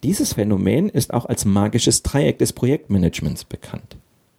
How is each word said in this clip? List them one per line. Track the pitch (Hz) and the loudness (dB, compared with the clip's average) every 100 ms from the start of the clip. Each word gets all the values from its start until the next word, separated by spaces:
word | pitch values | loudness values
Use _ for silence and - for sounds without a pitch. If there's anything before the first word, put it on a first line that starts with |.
Dieses | 127 202 294 | -2 -2 -2
Phänomen | - 107 101 95 113 202 | 0 0 2 2 2 2
ist | 156 - | 0 -2
auch | 117 - | -2 -4
als | 123 | -2
magisches | 110 101 104 120 - 117 | 0 2 2 2 2 0
Dreieck | - 139 151 - | 0 0 0 2
des | - | -2
Projektmanagements | - 123 151 - 101 87 - 78 - | 0 0 -2 0 2 2 0 -6 -6
bekannt. | - - - - - - _ _ _ | -10 -16 -14 -16 -16 -20 _ _ _